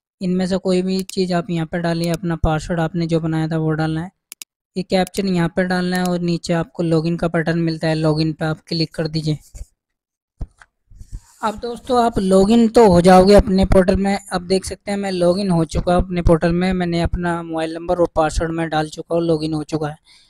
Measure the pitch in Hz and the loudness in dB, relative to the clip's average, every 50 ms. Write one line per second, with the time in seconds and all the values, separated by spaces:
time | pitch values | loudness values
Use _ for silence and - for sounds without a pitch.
0 | _ _ _ - 196 180 180 185 185 180 196 185 - 190 185 180 185 185 190 190 | _ _ _ -8 -4 -2 -2 -2 -2 -2 -2 -2 0 0 0 0 0 -2 -2 -4
1 | 185 - - 196 185 180 180 170 165 - 175 165 160 151 - 175 170 170 170 165 | -6 -6 -4 -4 -2 -2 -2 -4 -2 -4 -4 -4 -4 -4 -6 -4 -4 -2 -2 -2
2 | 170 170 165 165 - 170 165 160 - 165 156 156 - - 180 165 160 160 - 170 | -2 -2 -4 -4 -4 -4 -4 -2 -2 -2 -2 -2 -4 -4 -4 -4 -4 -2 -2 -4
3 | 170 160 165 160 165 160 160 160 160 156 165 160 160 156 156 151 160 156 160 156 | -2 -2 -2 -2 -2 -2 -2 -2 -2 -2 -2 -2 -2 -2 -2 -2 -2 -4 -4 -6
4 | 170 190 _ _ _ - - - - _ _ _ _ _ - 185 180 - 196 185 | -8 -10 _ _ _ -20 -20 -20 -20 _ _ _ _ _ -10 -10 -6 -2 0 0
5 | 180 - - - 196 196 185 175 170 165 - - 185 180 185 180 180 180 180 180 | 0 -2 -4 -4 -2 0 0 0 0 -2 -2 -2 -2 -2 -2 -2 -2 -2 -2 -2
6 | 180 180 180 175 175 170 170 160 - - 175 165 160 - _ - 175 165 165 160 | -2 -2 -2 -2 -2 -2 -2 -2 -2 -2 -2 -2 -4 -4 _ -4 -2 0 0 0
7 | 156 170 170 165 - 170 170 170 156 170 165 170 165 165 160 160 - 160 160 156 | 0 0 -2 -2 -4 -2 -2 -2 -2 -2 0 0 0 -2 -2 -2 -2 -2 -2 0
8 | 160 156 151 156 160 160 156 - 165 156 156 - _ - 170 165 160 151 - - | 0 0 0 0 0 -2 -2 -4 -4 -6 -6 -6 _ -6 -4 -4 -4 -4 -4 -6
9 | 165 156 151 160 151 156 151 147 - _ - - - _ _ _ _ _ _ _ | -6 -4 -4 -4 -4 -4 -4 -6 -8 _ -16 -16 -16 _ _ _ _ _ _ _
10 | _ _ _ _ _ _ _ - - - _ _ - _ _ _ _ - - - | _ _ _ _ _ _ _ -14 -14 -14 _ _ -20 _ _ _ _ -20 -20 -20
11 | - - - - - _ _ _ - 214 208 214 - 240 240 233 - - 254 240 | -20 -18 -18 -18 -18 _ _ _ -6 -6 -6 -6 -10 -10 -10 -10 -4 0 2 2
12 | 233 233 233 233 196 185 190 190 196 202 226 240 233 220 226 240 233 202 175 175 | 2 2 2 0 0 4 4 4 6 6 6 6 4 6 6 6 6 8 8 6
13 | 170 185 185 185 185 196 208 196 - - 185 190 190 190 - 190 180 180 190 190 | 8 8 8 8 8 8 8 6 6 4 2 2 4 4 4 4 4 4 2 0
14 | 196 196 202 196 - - 196 185 175 175 190 185 - - 196 - - - 202 202 | 0 -2 -2 -4 -6 -6 -8 -6 -4 -2 -2 -2 -2 -6 -14 -12 -8 -8 -6 -6
15 | 196 196 190 180 175 175 175 190 208 190 175 165 165 - - - - 180 175 180 | -4 -4 -2 0 0 0 0 0 0 0 0 0 0 -2 -2 -2 0 0 2 0
16 | 180 185 180 175 170 170 170 160 - 170 170 175 180 190 185 185 180 175 170 170 | 0 -2 -2 0 2 2 2 2 2 0 0 0 0 0 -2 -2 -2 -2 -2 -2
17 | 170 165 - 175 175 175 170 170 170 165 160 160 160 160 160 170 170 170 180 175 | -2 -2 -2 -4 -4 -4 -4 -6 -6 -6 -6 -6 -6 -6 -6 -8 -6 -2 0 0
18 | 170 160 - 160 160 156 - - 175 160 165 165 165 160 156 156 156 156 - - | 0 0 0 0 0 0 0 -2 -4 -4 -2 -4 -4 -2 -2 -4 -4 -4 -8 -12
19 | 160 - 165 170 170 165 165 151 156 160 156 151 151 - - 151 156 147 156 - | -8 -4 -2 -2 0 0 0 0 -2 -4 -4 -6 -6 -4 -6 -4 -4 -6 -8 -12
20 | _ _ _ _ _ _ | _ _ _ _ _ _